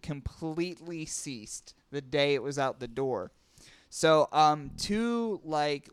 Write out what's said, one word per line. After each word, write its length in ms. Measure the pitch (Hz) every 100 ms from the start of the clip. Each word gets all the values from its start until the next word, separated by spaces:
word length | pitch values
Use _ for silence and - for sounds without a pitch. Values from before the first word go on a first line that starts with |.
completely 1000 | - 143 - - 160 156 180 170 165 165 156
ceased 680 | - 147 120 104 - - - _
the 100 | 139
day 320 | 135 143 143 139
it 80 |
was 160 | 127 139
out 200 | 135 120
the 80 | 120
door. 440 | 117 135 113 90 - _ _ - - _
So, 380 | - 160 156 -
um, 400 | 151 151 147 143 -
two, 640 | - 208 233 233 226 202
like, 440 | 156 156 147 143 -